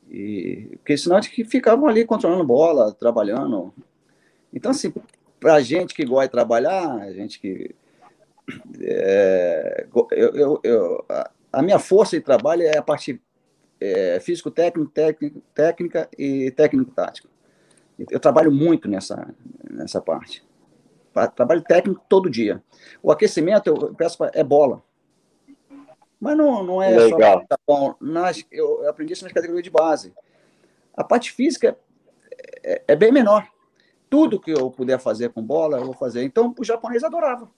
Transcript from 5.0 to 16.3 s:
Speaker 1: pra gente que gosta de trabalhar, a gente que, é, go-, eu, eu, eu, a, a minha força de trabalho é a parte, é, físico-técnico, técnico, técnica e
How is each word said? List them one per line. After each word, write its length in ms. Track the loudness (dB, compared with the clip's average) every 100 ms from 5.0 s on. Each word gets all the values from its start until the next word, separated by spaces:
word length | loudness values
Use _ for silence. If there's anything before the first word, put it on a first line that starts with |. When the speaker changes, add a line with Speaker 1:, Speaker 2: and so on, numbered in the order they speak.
| -18 _ _ _
Speaker 1:
pra 220 | 4 4
gente 320 | 4 -4 -4
que 100 | -8 -2
gosta 220 | 0 0
de 40 |
trabalhar, 640 | 0 0 2 0 -2 -4
a 180 | -8 -10
gente 260 | -14 -14 -12
que, 360 | -10 -10 -12 -16 _ _ _ _ _ _ -20 -20 -20 -12
é, 1040 | -6 -2 0 2 4 2 0 -2 -4 -8 -4
go-, 180 | -2 0
eu, 220 | 2 0
eu, 260 | 2 0 0
eu, 420 | 0 0 0 -4 -6
a, 200 | -8 -8 _ _
a 100 | -2
minha 160 | 2 2
força 380 | 4 2 2 -2
de 60 |
trabalho 400 | 0 0 2 0
é 160 | 0 0
a 40 |
parte, 380 | -2 -6 -6 -12 _ _ _ _ _ _
é, 400 | -4 -2 -2 -2
físico-técnico, 680 | -4 -6 -6 -2 -2 0 -6
técnico, 520 | 0 -2 -2 -8 -10 _
técnica 540 | 0 0 0 -6 -6 -6 -8
e 320 | -6